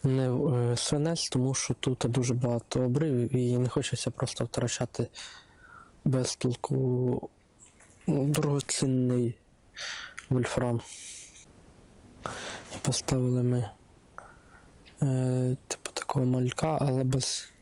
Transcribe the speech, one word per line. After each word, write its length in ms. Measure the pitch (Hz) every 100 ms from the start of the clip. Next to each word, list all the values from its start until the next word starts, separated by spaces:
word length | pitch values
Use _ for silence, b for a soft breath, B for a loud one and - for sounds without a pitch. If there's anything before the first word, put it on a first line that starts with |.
Не, 240 | 135 131 131
е, 480 | 123 175 123 120 117
свинець, 520 | - 151 156 165 -
тому 260 | 127 127
що 200 | 131 -
тут 300 | 127 - 127 127
дуже 260 | 123 123
багато 480 | 120 123 117 - 131
обривів 540 | 127 131 156 127 120 127
і 220 | 123 123
не 100 | 123
хочеться 420 | - - - -
просто 340 | - 131 -
втрачати 640 | 120 - 120 - 120 - 120 B B B B B B B B -
без 320 | 147 131 123 -
толку, 960 | 127 123 - 131 131 123 127 - - _ _ _ - - - - -
ну, 180 | 143
дорогоцінний 1120 | 139 151 147 143 - - 139 127 127 123 120 - _ _ - B B B B B -
вольфрам. 500 | 127 117 - 123 117 B B B B B B - - - - - - - - B B B B B
І 40 | -
поставили 600 | - 131 - 131 123 123
ми, 280 | 123 123 107 - - - - - B B B B B - - -
е, 540 | 139 131 127 127 127 131 -
типу 220 | - -
такого 340 | - - - 127
малька, 520 | 127 123 - 160 156
але 240 | 143 131
без 480 | 131 131 - - - -